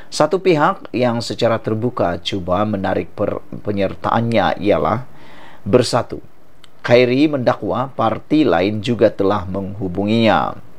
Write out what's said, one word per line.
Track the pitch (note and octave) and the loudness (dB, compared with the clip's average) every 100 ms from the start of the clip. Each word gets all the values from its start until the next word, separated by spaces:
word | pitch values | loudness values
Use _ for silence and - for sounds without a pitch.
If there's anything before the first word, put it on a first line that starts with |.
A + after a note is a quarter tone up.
| - | -10
Satu | - D3+ F#3+ | 0 2 2
pihak | F#3 D3+ E3 F#3+ - | 2 4 2 0 -6
yang | A2+ B2 A#2 | -2 0 0
secara | - G#2+ A#2 A2+ | -4 0 0 0
terbuka | - A2 A#2+ A#2+ F#2+ F2 | -2 -2 -2 0 -2 -2
cuba | - G2 F2 F2+ G#2+ | -4 -6 -2 0 0
menarik | G2+ F#2+ F#2+ E2+ | 0 -2 -2 -4
per-, | - G#2 - - - | -4 -4 -4 -8 -10
penyertaannya | - G2+ F#2+ F2 G#2 A2+ A#2 A2+ F2 - | -6 -2 -2 -2 0 0 2 2 2 0
ialah | G2+ E2+ D#2+ A2+ - - - - - - G2+ | 2 2 2 0 -4 -12 -14 -14 -14 -10 2
Bersatu. | A#2+ A#2 B2 - - - - - - - - | 2 4 0 -2 -10 -12 -18 -16 -16 -16 -10
Khairi | - B2 B2 C3 D#3 | 4 6 6 4 2
mendakwa | C#3+ A#2+ B2 G2+ G2+ C3 - | 2 0 0 -2 -2 -4 0
parti | A2+ G#2 - D3+ C3 | 0 0 0 2 4
lain | E2 G2 G#2+ | 4 2 0
juga | G#2+ A2 G#2+ | -2 4 4
telah | - F#2+ G2+ F#2 | 4 0 0 -2
menghubunginya. | F#2+ G2 G2+ F#2+ F2+ G#2 A2+ A2 F2 G#1 G1+ - | -6 -6 -6 -6 -2 0 4 4 4 2 -6 -14